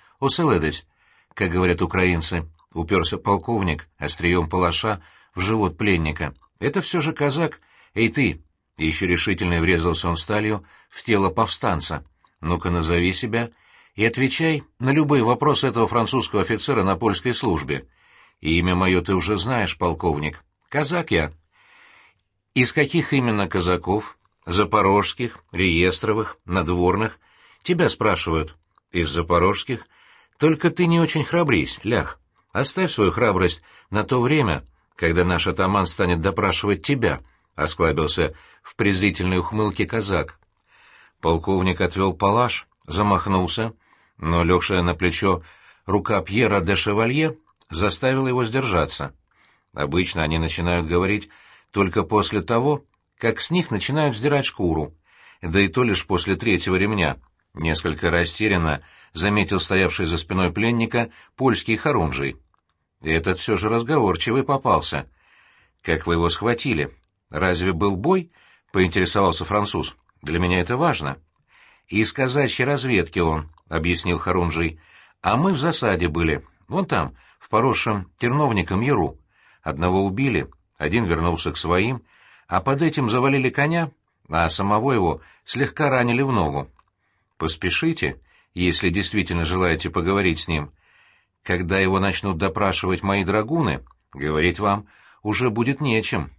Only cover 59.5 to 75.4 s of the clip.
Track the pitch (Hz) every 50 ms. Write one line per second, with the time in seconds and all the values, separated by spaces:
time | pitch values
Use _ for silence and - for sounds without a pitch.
59.5 | 101 90 - - 95 95 92 87 - - 90 80 85 82 82 - 95 92 92 85
60.5 | 87 101 113 117 120 117 113 113 - 117 113 - - - - _ _ - 131 127
61.5 | 110 - - 117 113 - - 156 143 101 82 71 65 67 69 65 - - _ _
62.5 | _ _ _ _ _ _ _ _ _ _ - 80 80 82 80 92 92 - - 120
63.5 | 104 85 104 107 117 117 117 123 160 143 110 92 85 87 - - 117 135 131 -
64.5 | 139 - - 123 90 76 - - - 71 - - _ _ _ _ _ _ _ _
65.5 | _ _ _ _ _ _ - 85 82 76 - 85 85 82 85 85 - - 104 120
66.5 | 117 - - 135 90 76 69 69 - _ _ _ _ _ _ - - 76 92 90
67.5 | 90 80 90 95 85 80 101 101 98 90 113 170 190 190 170 - _ _ _ _
68.5 | _ _ _ _ - 95 92 85 - 101 90 - - 101 98 87 - - 82 78
69.5 | 101 104 104 - - 82 73 - - _ _ _ _ _ - 76 82 87 90 87
70.5 | 92 90 78 - 123 131 170 160 - - 76 69 71 - _ _ _ _ _ _
71.5 | _ _ _ _ _ _ _ - 90 107 113 - - 139 131 127 131 147 135 117
72.5 | - - 123 139 143 135 131 131 113 92 82 - - 92 85 80 78 78 78 -
73.5 | - _ _ - 80 80 80 87 87 82 - 90 85 76 - 90 90 90 87 82
74.5 | 80 82 82 80 80 - _ _ - - - _ _ _ - 95 107 131